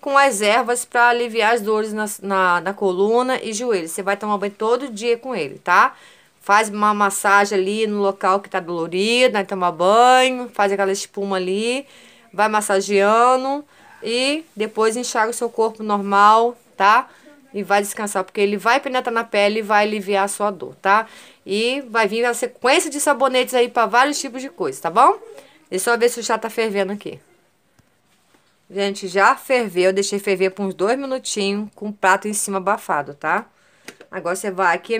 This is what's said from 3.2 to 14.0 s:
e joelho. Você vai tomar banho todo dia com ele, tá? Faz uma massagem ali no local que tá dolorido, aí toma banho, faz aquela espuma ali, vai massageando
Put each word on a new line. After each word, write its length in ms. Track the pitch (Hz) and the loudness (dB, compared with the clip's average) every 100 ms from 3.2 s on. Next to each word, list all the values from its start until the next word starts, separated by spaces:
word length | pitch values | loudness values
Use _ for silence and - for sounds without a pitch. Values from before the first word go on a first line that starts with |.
| 254 254 | 0 -2
e 120 | 220 | -4
joelho. 360 | 214 247 190 165 | -6 -2 -2 -4
Você 140 | - | -6
vai 140 | 190 202 | -4 -4
tomar 200 | 214 202 | -4 -4
banho 160 | 202 | -4
todo 360 | 202 220 247 269 | -4 -2 -2 -4
dia 280 | 202 233 233 | -6 -2 -2
com 200 | 262 220 | -4 -6
ele, 240 | 143 - | -8 -8
tá? 340 | - 185 240 - - _ _ _ | 2 4 4 -2 -20 _ _ _
Faz 300 | - 202 214 | 0 2 2
uma 220 | 208 214 | 0 0
massagem 640 | 208 202 196 202 202 202 208 | 2 0 0 2 4 4 0
ali 300 | 190 214 220 | -2 -2 -2
no 140 | 208 | 0
local 400 | 196 196 190 196 | -2 0 0 0
que 80 | 196 | -2
tá 100 | 190 | -6
dolorido, 800 | 170 170 165 180 214 240 254 208 | -6 -6 -4 -2 0 2 2 0
aí 60 | |
toma 260 | 190 190 180 | -4 -2 -2
banho, 800 | 160 180 220 247 254 254 254 240 | 2 4 6 6 6 4 -2 -8
faz 200 | - 202 | -2 0
aquela 180 | 196 190 | 0 -2
espuma 460 | 196 - - 196 190 | -2 -8 -8 -4 -4
ali, 500 | 185 196 233 262 269 - - _ _ | -2 -2 -2 -4 -8 -20 -20 _ _
vai 160 | 175 208 | 0 0
massageando 1160 | 214 208 196 196 202 202 226 247 262 269 285 294 _ - - | 0 0 -2 0 2 4 4 4 2 0 -6 -8 _ -20 -12